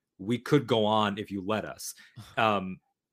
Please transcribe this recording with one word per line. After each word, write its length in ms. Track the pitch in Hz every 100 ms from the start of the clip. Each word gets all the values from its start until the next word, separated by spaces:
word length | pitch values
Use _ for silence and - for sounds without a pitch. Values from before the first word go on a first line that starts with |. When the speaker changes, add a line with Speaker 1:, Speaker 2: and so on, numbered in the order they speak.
| _ -
Speaker 1:
we 200 | 95 120
could 280 | - 147 113
go 180 | 117
on 340 | 107 107 104 101
if 120 | 101
you 120 | 98
let 200 | 92 107
us." 300 | 80 - - - - -
Speaker 2:
<laughs> 200 | - -
Speaker 1:
Um, 420 | 110 101 92 92 _ _ _